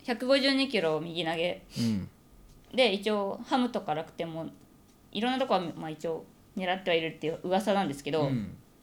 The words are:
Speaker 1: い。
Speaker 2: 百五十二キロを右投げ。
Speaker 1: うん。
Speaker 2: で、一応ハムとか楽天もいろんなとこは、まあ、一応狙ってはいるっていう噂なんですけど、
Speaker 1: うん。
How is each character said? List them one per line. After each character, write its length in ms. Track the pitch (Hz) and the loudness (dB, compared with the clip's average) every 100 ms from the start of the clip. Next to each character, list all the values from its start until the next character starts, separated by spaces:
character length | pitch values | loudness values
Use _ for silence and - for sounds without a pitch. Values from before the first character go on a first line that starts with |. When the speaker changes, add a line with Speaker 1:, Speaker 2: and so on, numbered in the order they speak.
Speaker 1:
い。 40 | - | -6
Speaker 2:
百 200 | 233 254 | -2 2
五 120 | 277 | 4
十 140 | 269 | 4
二 160 | 269 269 | 2 2
キ 120 | 220 | 2
ロ 160 | 165 156 | 2 0
を 40 | |
右 240 | 170 165 | -2 -4
投 100 | 160 | -2
げ。 280 | 170 175 185 - - | 0 -2 -4 -8 -2
Speaker 1:
う 20 | |
ん。 280 | 117 101 92 - - - - - - | 0 0 -4 -12 -20 -20 -20 -20 -6
Speaker 2:
で、 180 | 214 240 | 2 2
一 180 | 202 208 | 2 0
応 300 | 208 196 240 233 | 0 -2 -4 -2
ハ 80 | 254 | 0
ム 140 | 247 | 2
と 100 | 202 | -2
か 140 | 175 | -2
楽 180 | 151 165 | -4 -4
天 180 | - 165 | -8 -8
も 160 | 160 - - - - - - - | -6 -10 -12 -20 -20 -20 -20 -10
い 100 | 202 | -4
ろ 100 | 240 | 0
ん 20 | |
な 60 | 254 | 0
と 80 | 254 | 2
こ 80 | |
は、 60 | 190 170 165 | 2 0 -6
ま 100 | 160 | -10
あ、 40 | |
一 160 | 156 165 | -6 -4
応 180 | 160 - - - 190 | -6 -8 -20 -12 -4
狙 180 | 185 | -2
っ 80 | 185 | 0
て 80 | 190 | 2
は 60 | 170 | 2
い 40 | |
る 140 | 160 - | 2 -4
っ 20 | |
て 80 | 151 | -4
い 40 | |
う 80 | 165 | -4
噂 300 | 180 190 214 | 0 2 4
な 100 | 196 | 2
ん 60 | 160 | 2
で 60 | |
す 100 | 139 | -2
け 60 | 147 | -2
ど、 140 | 156 | 2
Speaker 1:
う 20 | 139 | 2
ん。 280 | 123 98 - - - | 0 -4 -10 -20 -12